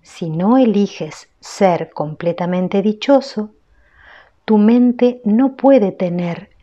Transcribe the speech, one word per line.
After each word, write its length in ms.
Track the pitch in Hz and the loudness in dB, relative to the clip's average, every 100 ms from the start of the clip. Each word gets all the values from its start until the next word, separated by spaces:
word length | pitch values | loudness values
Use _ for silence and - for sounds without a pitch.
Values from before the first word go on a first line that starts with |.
Si 300 | _ - 170 | _ -12 -10
no 260 | 160 190 254 | -4 0 2
eliges 720 | 254 202 202 - 156 - - _ | 2 2 -2 -4 -14 -14 -20 _
ser 520 | - - 196 165 160 | -20 0 0 0 -4
completamente 880 | - 151 151 170 170 175 180 180 196 | -8 -10 -6 -6 -4 -4 -4 -2 -2
dichoso, 680 | 202 214 - 277 254 - 214 _ _ _ _ _ - - _ _ - | -2 -4 2 0 0 -10 -12 _ _ _ _ _ -20 -20 _ _ 0
tu 100 | 214 | 2
mente 640 | 208 240 247 240 247 247 | 4 4 2 2 -2 0
no 300 | 208 220 269 | -2 0 0
puede 380 | 269 269 269 202 | 0 4 4 2
tener 580 | 185 180 175 175 165 185 _ | -4 -6 -4 -6 -8 -14 _